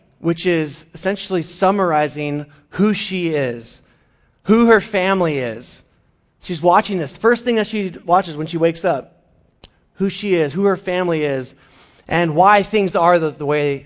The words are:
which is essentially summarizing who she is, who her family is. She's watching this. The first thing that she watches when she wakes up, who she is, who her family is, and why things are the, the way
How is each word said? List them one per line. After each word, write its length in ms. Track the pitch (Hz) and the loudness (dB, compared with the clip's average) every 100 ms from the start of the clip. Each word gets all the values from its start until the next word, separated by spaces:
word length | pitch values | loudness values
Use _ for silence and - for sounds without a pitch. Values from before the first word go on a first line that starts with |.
| _ _ | _ _
which 300 | 165 170 180 | -4 -2 0
is 400 | 170 156 - - - | 0 -2 -8 -16 -8
essentially 480 | 190 196 - 185 | -6 -6 -4 -4
summarizing 1040 | 160 - 185 202 185 151 151 135 147 147 147 _ _ | -4 0 0 2 2 2 0 -2 -6 -6 -8 _ _
who 260 | - 208 208 | 0 0 0
she 340 | - 185 170 | -4 -4 -2
is, 540 | 151 131 117 113 - _ _ _ _ _ _ - | -2 -2 -6 -12 -20 _ _ _ _ _ _ 2
who 200 | 220 233 | 4 6
her 160 | 226 | 4
family 560 | - 196 185 190 175 143 | 2 -2 0 0 0 -2
is. 460 | 123 110 127 - _ _ _ _ _ _ | -4 -8 -12 -20 _ _ _ _ _ _
She's 220 | - 170 | -10 -2
watching 340 | 170 175 - 190 | 4 4 2 -4
this. 160 | 143 | -6
The 60 | - | -2
first 260 | 226 240 240 | 0 2 0
thing 120 | 226 | -2
that 100 | 208 | -2
she 260 | 214 190 165 | -4 -6 -8
watches 320 | - 180 185 147 | 0 0 0 -6
when 120 | 160 | -6
she 100 | 165 | 0
wakes 260 | 165 165 | 0 0
up, 400 | 190 143 - _ _ _ _ _ - _ _ | -2 -2 -6 _ _ _ _ _ -20 _ _
who 160 | - 196 | -4 -4
she 240 | - 208 | -2 0
is, 180 | 180 147 | 0 0
who 120 | 147 | 0
her 140 | 202 190 | 0 0
family 460 | - 180 180 165 | -2 -2 0 0
is, 300 | 151 135 123 - _ _ _ _ - | -2 -2 -6 -14 _ _ _ _ -4
and 280 | 165 170 151 | -2 0 4
why 280 | 185 208 | 6 6
things 320 | 196 214 196 190 | 4 0 0 2
are 240 | 170 175 | 4 4
the, 100 | 160 | 2
the 160 | 135 143 | -4 -2
way 400 | 147 147 139 | 0 0 -2